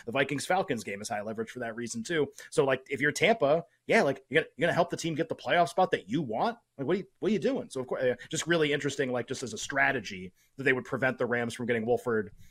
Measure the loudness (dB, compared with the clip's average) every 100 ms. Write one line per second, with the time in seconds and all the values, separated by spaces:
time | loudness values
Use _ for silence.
0 | -4 0 0 0 0 0 0 -2 -4 -8
1 | -6 -6 -4 -6 -6 -6 -8 -6 -6 -6
2 | -4 0 -2 -4 -8 2 2 2 0 0
3 | 0 2 0 2 2 2 -2 _ 0 2
4 | 2 0 0 0 0 -2 0 2 0 0
5 | -4 -2 -4 -4 0 2 2 2 2 2
6 | 0 -2 -2 -2 -2 -4 _ -8 -2 -2
7 | -2 -4 0 2 2 0 -4 -6 -4 0
8 | 0 0 -4 -4 2 4 4 2 0 0
9 | 0 0 -4 -6 -6 -8 -4 2 2 2
10 | -4 -10 -10 _ _ -2 2 2 0 0
11 | 0 2 0 0 0 -4 0 0 2 0
12 | 2 0 0 -8 -20